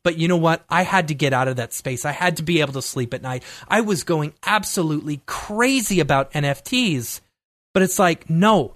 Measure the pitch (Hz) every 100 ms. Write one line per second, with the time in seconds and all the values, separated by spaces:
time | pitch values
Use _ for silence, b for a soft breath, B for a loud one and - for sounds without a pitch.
0 | 175 165 165 180 165 165 - 170 185 190
1 | 156 139 143 131 131 123 117 - 135 127
2 | 147 139 180 160 160 165 143 135 - 139
3 | 120 127 127 131 B B B 214 214 170
4 | - 160 151 - - 208 202 - 156 151
5 | 156 143 - - - 208 247 269 208 180
6 | 147 139 135 151 143 139 - 247 233 139
7 | 113 - _ _ _ _ _ 196 185 -
8 | 185 160 - 160 208 208 120